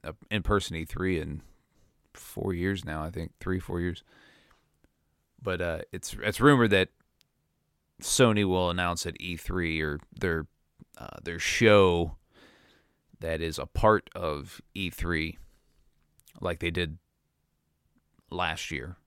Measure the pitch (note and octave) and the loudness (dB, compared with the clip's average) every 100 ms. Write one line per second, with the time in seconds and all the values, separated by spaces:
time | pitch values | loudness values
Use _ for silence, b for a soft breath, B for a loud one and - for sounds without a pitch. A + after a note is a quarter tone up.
0 | - - - G#2+ - G#2 - E2 D#2+ - | -14 -16 -6 -4 0 0 0 -8 -8 -2
1 | F#2 F2 D#2 D2 - _ _ _ _ _ | 0 0 -2 -10 -14 _ _ _ _ _
2 | _ - - - G2 F2 F#2+ G2 E2 D#2 | _ -20 -16 -2 0 2 2 0 -2 -6
3 | D#2 - E2 _ - F#2 - F2 F2 E2+ | -4 -6 -8 _ 0 0 0 -2 -2 -2
4 | _ b b b b b b _ _ _ | _ b b b b b b _ _ _
5 | _ _ _ _ G#2 F2+ F2 E2 - F#2 | _ _ _ _ -6 -4 -4 -4 -8 -12
6 | - - G#2+ - C#3 C#3 A2+ G2 F#2+ _ | -12 -6 -4 6 8 8 6 4 2 _
7 | _ _ _ _ _ _ _ _ _ _ | _ _ _ _ _ _ _ _ _ _
8 | - - B2 G#2+ G2+ F2+ F2+ F2 F2 F2 | -4 4 4 6 2 2 0 -2 -2 -4
9 | F2 E2 F2 E2+ - F2+ E2+ D#2+ D#2 D2 | -8 -10 -10 -10 -6 -4 -2 -2 -4 -6
10 | - - F#2 E2 D2+ _ _ _ - - | -10 -6 -4 -4 -6 _ _ _ -20 -20
11 | - - - E2 - - A2+ G#2 F#2+ E2+ | -18 -14 -12 -6 -4 2 6 8 8 4
12 | E2 - _ b b b b b b b | -2 -6 _ b b b b b b b
13 | _ _ D#2+ D#2+ E2 D2+ C2 - A2 G#2+ | _ _ -6 -4 -4 -6 -6 2 4 4
14 | - - F2 D2 C#2+ - - - F#2 - | 0 -8 -6 -6 -8 -18 -16 -8 -8 -6
15 | E2+ E2+ D#2+ - - _ _ _ _ _ | -4 -2 -4 -8 -20 _ _ _ _ _
16 | _ _ _ - F2+ E2 E2+ E2+ E2+ D#2+ | _ _ _ -8 -6 -4 -4 -4 -6 -8
17 | _ _ _ _ _ _ _ _ _ _ | _ _ _ _ _ _ _ _ _ _
18 | _ _ _ F2 F2 D#2+ - D2+ C2 F2+ | _ _ _ -6 -4 -4 -8 -8 -10 -16